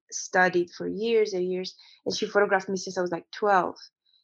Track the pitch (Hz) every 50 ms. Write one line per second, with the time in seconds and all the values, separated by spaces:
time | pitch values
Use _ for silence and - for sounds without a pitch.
0 | _ _ - - - - - 185 185 180 175 175 175 175 - - 175 175 175 190
1 | 220 233 233 220 214 208 196 180 180 185 185 180 185 185 - _ _ - _ _
2 | - - 190 - 220 202 208 202 202 196 202 185 185 - 196 185 - 196 185 190
3 | 180 180 175 165 - _ - - 220 208 202 185 170 - - - - - _ _
4 | _ _ _ _